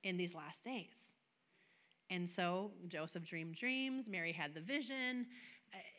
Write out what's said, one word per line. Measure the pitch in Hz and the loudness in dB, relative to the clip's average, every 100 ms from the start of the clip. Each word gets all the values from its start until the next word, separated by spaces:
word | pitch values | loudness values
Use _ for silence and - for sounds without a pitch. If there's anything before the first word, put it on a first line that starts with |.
in | 190 180 | 2 2
these | 175 | 2
last | 165 151 - | 0 -8 -8
days. | 240 247 170 - - - _ _ _ - - - - _ - | -4 -4 -4 -10 -14 -16 _ _ _ -20 -20 -20 -20 _ -4
And | 180 175 | 0 2
so | 185 175 180 208 180 175 | 4 4 4 0 -4 -4
Joseph | 165 156 175 | -2 -2 -2
dreamed | 160 165 165 | -2 -2 -2
dreams, | 160 247 262 262 262 220 | 0 2 4 2 2 0
Mary | 185 165 | 0 2
had | 160 147 | 2 0
the | 156 | -2
vision. | 175 285 247 269 254 247 240 - - - - - - | 0 0 2 2 2 2 -2 -6 -16 -18 -14 -14 -12